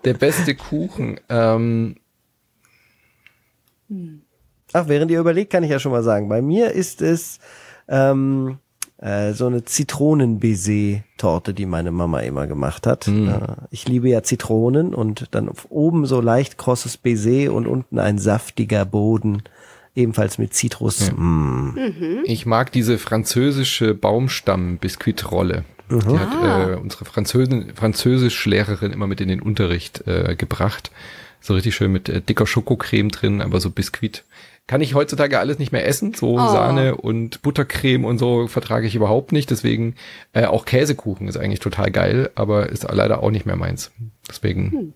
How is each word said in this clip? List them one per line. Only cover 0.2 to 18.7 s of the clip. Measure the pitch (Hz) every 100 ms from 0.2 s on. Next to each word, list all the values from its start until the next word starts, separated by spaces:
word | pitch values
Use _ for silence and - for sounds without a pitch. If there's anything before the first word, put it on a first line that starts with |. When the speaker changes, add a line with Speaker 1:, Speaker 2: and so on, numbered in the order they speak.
| 139 160 165 139
Speaker 1:
Kuchen. | - 147 180 - 120 104 _
Ähm. | 117 113 113 117 113 113 - _ _ _ _ _ _ _ _ _ _ _ _ _ _ _ _ _ _ _
Speaker 2:
Hm. | 196 170 151 _ _ _ _ _
Speaker 3:
Ach, | 170 160
während | 147 165
ihr | 165
überlegt, | 165 170 202
kann | 185
ich | 160
ja | 143
schon | 135
mal | 123
sagen. | 113 104 104
Bei | 107
mir | 135 185 233
ist | - 180 -
es, | 156 165 - - - - - - -
ähm, | 135 135 135 135 135 131 135 _ _ - _
äh, | - 101 104
so | 107 123
eine | 123
Zitronen-Baiser-Torte, | 117 - 143 - 147 156 123 110 113 101 98 104 104 101 - - 98 82 -
die | 98 98
meine | 82 87
Mama | 85 87 73
immer | 58 69 71
gemacht | 73 67 - 117
hat. | 127 -
Speaker 1:
Hm. | 104 104
Speaker 3:
Äh, | 104 104 - -
ich | - -
liebe | 123 127
ja | 117
Zitronen | - 123 - 110 117 139 180
und | 180 110 107 123
dann | 107 107
auf | - -
oben | 151 156 170 139
so | 131
leicht | 117 120 139 -
krosses | - 127 120 -
Baiser | 123 117 107 131 139
und | 110 117
unten | 131 123 120
ein | 107 104
saftiger | 101 104 - - 110